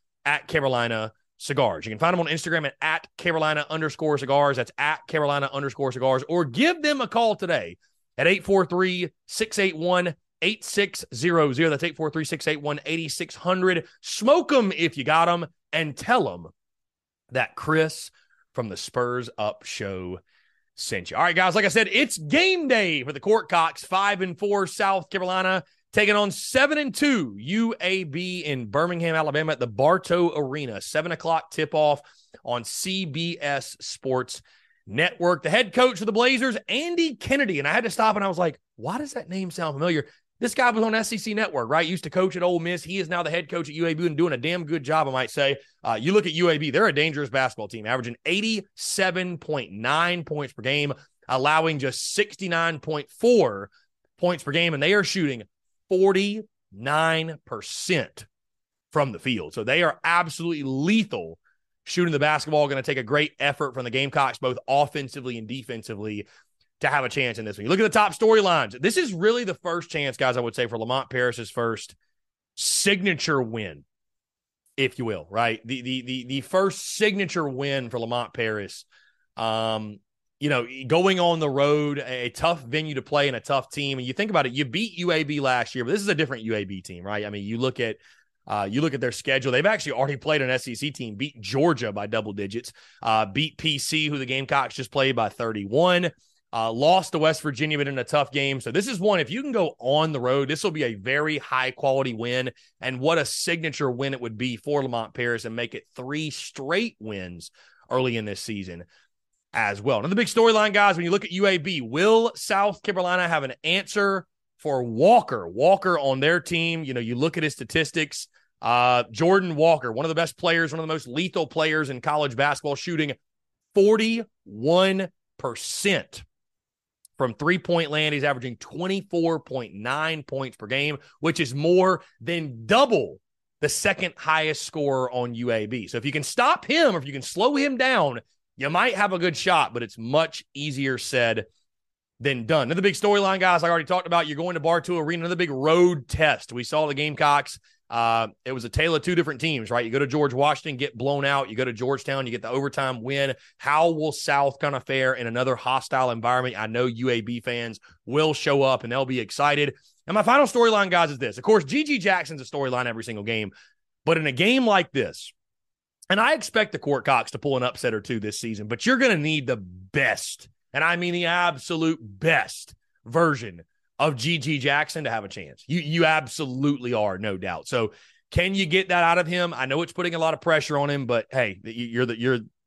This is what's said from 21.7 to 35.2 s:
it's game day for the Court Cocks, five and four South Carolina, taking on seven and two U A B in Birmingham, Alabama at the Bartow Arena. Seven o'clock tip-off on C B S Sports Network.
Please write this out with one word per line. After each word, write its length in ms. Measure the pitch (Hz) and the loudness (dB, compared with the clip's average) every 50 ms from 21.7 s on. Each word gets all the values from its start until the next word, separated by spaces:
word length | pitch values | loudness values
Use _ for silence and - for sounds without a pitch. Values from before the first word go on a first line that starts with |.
| - 226 220 175 | 2 2 2 2
it's 240 | 190 240 294 - - | 2 0 0 0 -2
game 500 | 170 156 147 - 320 370 381 381 349 311 | -8 -4 0 2 4 4 4 2 0 2
day 380 | 262 247 220 196 175 156 139 120 | 2 2 2 2 2 0 -2 -4
for 80 | 143 | -6
the 80 | 139 135 | -8 -6
Court 300 | - 196 220 220 214 - | 0 2 2 2 2 2
Cocks, 340 | 185 170 160 165 151 - - | 2 2 2 2 0 -6 -6
five 380 | - 185 190 196 202 202 180 | -2 0 2 2 2 0 0
and 140 | 190 180 165 | -4 -6 -4
four 300 | - 208 202 202 202 190 | -4 -2 0 0 0 0
South 440 | - - - 208 196 196 185 165 - | -2 -2 0 0 0 0 0 -4 -4
Carolina, 520 | - 190 185 180 185 185 185 185 185 185 - _ _ _ _ _ | -6 -4 -2 0 0 0 2 2 0 0 -2 _ _ _ _ _
taking 240 | - 214 214 196 208 | 0 2 4 4 4
on 140 | 208 208 196 | 4 2 0
seven 480 | - - - - - 262 277 285 311 302 | -2 -6 -8 0 2 4 4 4 2 0
and 160 | 294 254 - | -2 -4 -2
two 400 | - 294 294 262 208 147 113 98 | 0 2 4 4 2 0 -2 -6
U 380 | 101 113 143 196 226 233 226 220 - | -10 -6 -2 0 0 0 0 -2 -2
A 240 | 175 185 190 190 180 | -2 -2 0 -2 -2
B 360 | 147 135 170 180 180 180 180 | -4 -6 -6 -6 -4 -6 -6
in 260 | 156 151 139 127 117 | -4 -4 -4 -4 -6
Birmingham, 480 | 101 98 143 165 175 175 170 165 165 160 | -2 0 0 0 0 -2 -2 -2 0 0
Alabama 380 | 160 156 151 139 151 156 160 | 0 0 0 0 0 0 0
at 80 | 147 123 | -2 -2
the 60 | 123 | -4
Bartow 680 | 117 101 104 135 156 185 180 - - 170 180 175 170 151 | -4 0 2 4 4 4 4 2 0 2 2 2 2 0
Arena. 460 | 151 143 127 139 151 143 120 104 95 | -2 -4 -4 -6 -6 -8 -8 -8 -10
Seven 320 | - - - 156 160 175 | -10 -4 -4 -4 -2 -2
o'clock 380 | 165 151 - 165 165 156 - - | -6 -4 -2 0 0 0 -2 -4
tip-off 500 | - - 156 147 - 151 151 147 143 139 - - _ _ _ _ - - _ | -4 -4 -4 0 2 2 4 4 2 0 -2 -14 _ _ _ _ -20 -14 _
on 200 | 127 120 120 110 | -6 -6 -4 -6
C 400 | - - - - 185 190 190 185 | -8 -8 -6 -4 -4 -4 -4 -4
B 320 | 151 131 160 170 170 165 - | -4 -4 -4 -4 -4 -4 -4
S 360 | 143 143 143 135 - - - - | -4 -2 -2 -4 -4 -8 -14 -14
Sports 600 | - - - - - 135 127 127 123 - - - - _ _ _ _ _ _ _ _ | -14 -14 -14 -8 -2 0 0 0 -2 -4 -10 -14 -16 _ _ _ _ _ _ _ _
Network. 560 | - 98 139 170 180 - - | -6 0 0 0 0 0 2